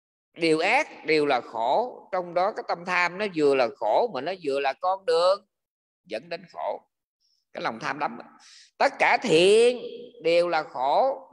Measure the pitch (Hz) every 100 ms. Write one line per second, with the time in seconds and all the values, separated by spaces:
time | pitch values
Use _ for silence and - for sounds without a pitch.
0 | _ _ _ - 165 156 180 254 311 -
1 | 151 156 147 127 - - 117 165 254 -
2 | - 185 175 175 190 233 233 180 175 180
3 | 175 180 208 165 143 135 117 - 107 131
4 | 233 131 147 190 151 139 139 139 180 190
5 | 190 165 180 202 _ _ _ _ _ _
6 | - 107 170 165 170 - 87 - _ _
7 | _ _ _ _ _ - 160 113 143 139
8 | 147 233 - - - - - - 269 -
9 | 156 247 240 160 185 214 240 247 175 -
10 | - - 160 170 175 160 151 135 131 175
11 | 262 269 -